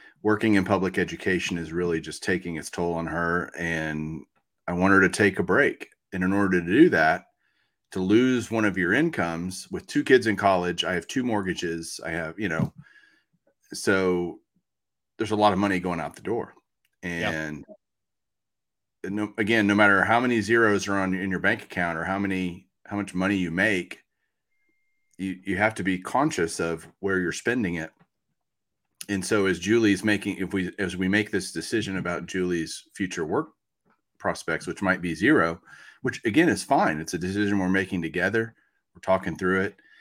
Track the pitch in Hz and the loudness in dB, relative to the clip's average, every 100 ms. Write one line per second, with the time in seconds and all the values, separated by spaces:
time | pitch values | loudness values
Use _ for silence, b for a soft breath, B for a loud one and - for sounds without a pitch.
0 | B B 107 104 113 98 92 95 92 95 | B B 0 2 4 4 4 2 0 -2
1 | 85 85 98 90 - 85 80 85 87 82 | -4 -4 -2 -2 -2 -6 -6 -4 -2 -2
2 | 78 - - 90 90 78 - - 87 82 | -6 -8 -2 -2 -4 -8 -8 -4 -2 -2
3 | 80 82 85 87 - 78 85 80 78 76 | -4 -2 0 0 -4 -6 -4 -2 -4 -4
4 | 78 80 - _ _ _ - 87 98 98 | -6 -8 -14 _ _ _ -6 0 2 2
5 | 92 - 101 98 90 113 131 - - _ | 0 2 0 2 0 2 2 -2 -12 _
6 | _ 92 92 101 95 90 85 120 165 82 | _ -4 0 0 2 0 2 6 6 6
7 | 78 90 - _ _ _ _ _ _ 95 | 4 2 -4 _ _ _ _ _ _ -4
8 | 92 113 131 123 - 113 104 92 87 123 | 4 6 6 2 -2 0 0 2 2 2
9 | 165 156 85 82 92 92 - 90 - 147 | 2 0 -2 -4 -6 -8 -10 -12 -6 -2
10 | 143 127 110 98 98 92 90 85 85 90 | 6 6 6 2 4 4 2 -2 -2 -2
11 | - 131 123 104 92 85 85 82 80 - | -2 -4 0 0 -2 -4 -4 -6 -8 -10
12 | 82 85 80 87 98 80 - b b b | -6 -6 -6 -4 -2 0 -2 b b b
13 | b b b _ _ _ _ - 110 95 | b b b _ _ _ _ -4 2 2
14 | 92 90 85 - _ _ _ _ _ _ | 4 2 -2 -8 _ _ _ _ _ _
15 | _ - 104 107 104 95 101 92 90 82 | _ -8 -2 4 4 4 2 0 -2 -4
16 | 76 - 92 113 - - _ _ _ _ | -6 -8 -6 -4 -6 -14 _ _ _ _
17 | 90 85 101 80 78 76 - - _ _ | -8 -4 -4 -4 -6 -10 -14 -20 _ _
18 | _ _ _ _ _ _ _ _ _ _ | _ _ _ _ _ _ _ _ _ _
19 | 95 104 104 - 104 117 101 101 101 95 | -6 -4 -4 -2 2 4 4 6 6 6
20 | 104 117 123 117 98 117 110 101 98 98 | 4 4 2 0 2 4 4 2 0 -2
21 | 95 92 95 87 95 113 - 92 85 82 | 0 -2 -4 -2 0 -2 -4 -4 -4 -2
22 | 85 98 98 92 90 87 - _ - 101 | -4 -4 -2 -2 -4 -8 -16 _ -10 -8
23 | 98 92 95 98 85 85 107 92 90 - | -4 -2 0 0 0 0 0 0 -4 -12
24 | _ _ _ _ _ _ _ _ _ _ | _ _ _ _ _ _ _ _ _ _
25 | _ - 95 92 98 92 110 110 95 90 | _ -8 -8 -6 -4 0 2 2 -2 -2
26 | - 127 151 95 82 - 85 80 - _ | -2 0 0 0 -2 -2 -4 -4 -10 _
27 | 98 95 85 - 113 123 92 85 80 _ | -2 0 -2 -4 -2 -2 -2 -4 -8 _
28 | _ _ _ _ _ _ _ _ _ - | _ _ _ _ _ _ _ _ _ -14
29 | - 98 92 110 95 85 92 117 107 95 | -6 -4 0 2 2 0 2 4 4 4
30 | 107 101 101 92 90 98 87 - 92 90 | 2 0 -2 -6 -4 -2 -4 -4 -4 -2
31 | 92 104 107 95 - 80 - 113 98 92 | 0 2 0 -4 -4 -8 -4 -4 -2 -4
32 | 87 80 85 95 90 85 80 - - - | -4 -6 -6 -4 -2 -2 -4 -10 -14 -8
33 | 90 90 78 120 156 _ _ _ _ _ | -6 -4 -4 -4 -4 _ _ _ _ _
34 | _ _ 95 82 - 78 87 80 95 92 | _ _ -4 -4 -4 -6 -6 -2 0 0
35 | 87 76 120 139 82 85 B B B B | -2 0 4 4 2 -2 B B B B
36 | 135 - 113 135 170 95 - 143 170 78 | -8 -4 0 2 4 2 2 2 2 -2
37 | 82 87 90 101 101 101 92 95 92 92 | -6 -6 -4 -2 0 0 2 0 0 -4
38 | 80 87 92 113 113 - _ _ _ - | -4 -2 0 0 -2 -8 _ _ _ -8
39 | - 95 95 80 92 95 98 - b b | 0 0 0 -2 0 2 0 -6 b b